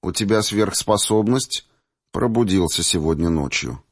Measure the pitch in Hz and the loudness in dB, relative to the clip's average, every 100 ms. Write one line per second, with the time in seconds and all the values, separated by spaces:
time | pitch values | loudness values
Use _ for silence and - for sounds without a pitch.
0 | 92 87 104 107 107 104 104 - - 104 | -4 -4 0 2 0 0 0 -2 0 0
1 | - 107 107 131 - - _ _ _ _ | 2 2 2 0 -2 -10 _ _ _ _
2 | _ - 120 113 113 95 85 - 82 90 | _ -4 -2 0 2 2 2 0 -2 0
3 | 78 78 85 82 69 - 67 64 _ | 0 0 0 0 -2 -4 -6 -10 _